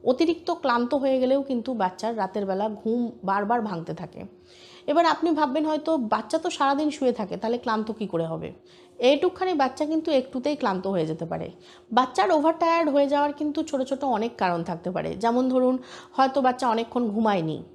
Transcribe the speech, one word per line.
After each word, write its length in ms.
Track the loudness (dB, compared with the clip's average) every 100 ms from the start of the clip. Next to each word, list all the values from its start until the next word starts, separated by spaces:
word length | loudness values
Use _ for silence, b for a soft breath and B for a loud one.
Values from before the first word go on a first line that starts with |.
অতিরিক্ত 460 | 2 2 2 0 -4
ক্লান্ত 440 | -2 0 0 2
হয়ে 260 | 0 2 2
গেলেও 220 | 2 2
কিন্তু 320 | 0 -4 -2
বাচ্চার 440 | -2 -2 -2 -6 -4
রাতের 280 | -4 -4 -2
বেলা 220 | -2 -2
ঘুম 420 | -2 -2 0 -2 -4
বারবার 380 | -2 0 2 0
ভাঙতে 320 | 0 -6 -8
থাকে। 300 | -10 -10 -14 -16 -18 B B B B 0
এবার 200 | 4 4
আপনি 240 | 2 0
ভাববেন 360 | 2 0 0 0
হয়তো, 300 | -2 0 0
"বাচ্চা 420 | 0 -2 0 -2
তো 120 | -2
সারাদিন 400 | 0 0 2 0
শুয়ে 220 | 0 0
থাকে, 240 | 0 -6 -4
তাহলে 220 | -4 -4
ক্লান্ত 340 | -2 -2 -4
কী 140 | -6 -4
করে 200 | -2 -4
হবে?" 260 | -6 -8 -14 B B B 2
এইটুকখানি 560 | 4 4 2 0 -2
বাচ্চা 300 | 2 0 0
কিন্তু 260 | -2 0 2
একটুতেই 460 | 0 0 -4 -4 0
ক্লান্ত 300 | -2 -2 -2
হয়ে 200 | -2 -2
যেতে 180 | -4
পারে। 260 | -6 -6 -8 -14 B B B
বাচ্চার 380 | 2 2 2 4
ওভার 240 | 4 4 2
টায়ার্ড 320 | 2 4 4
হয়ে 160 | 4 4
যাওয়ার 260 | 2 0
কিন্তু 300 | 0 -4 -2
ছোট 200 | -2 -2
ছোট 220 | -2 -2
অনেক 320 | -2 -2 -2 -2
কারণ 280 | 0 0
থাকতে 260 | -4 -6 -4
পারে। 240 | -4 -4
যেমন 340 | -2 0 2 2
ধরুন, 300 | 2 2 0 B B B
হয়তো 280 | 0 2 4
বাচ্চা 280 | 2 2 0
অনেকক্ষণ 400 | 0 -2 -2 -2
ঘুমায়নি 540 | 2 2 2 -2 -6 -12